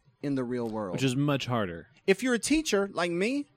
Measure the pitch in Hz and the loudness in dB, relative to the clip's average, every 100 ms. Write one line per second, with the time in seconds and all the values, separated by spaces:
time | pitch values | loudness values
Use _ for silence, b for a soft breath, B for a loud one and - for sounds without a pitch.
0 | _ _ 143 135 123 123 117 107 101 120 | _ _ -2 -2 -2 -2 -2 -2 -2 0
1 | 131 127 147 139 - 123 95 85 - _ | 0 2 2 0 0 0 0 -4 -14 _
2 | - 190 254 233 - 311 311 196 202 175 | 2 2 2 0 2 0 2 0 0 -2
3 | 175 170 214 277 285 | -2 0 0 -2 -6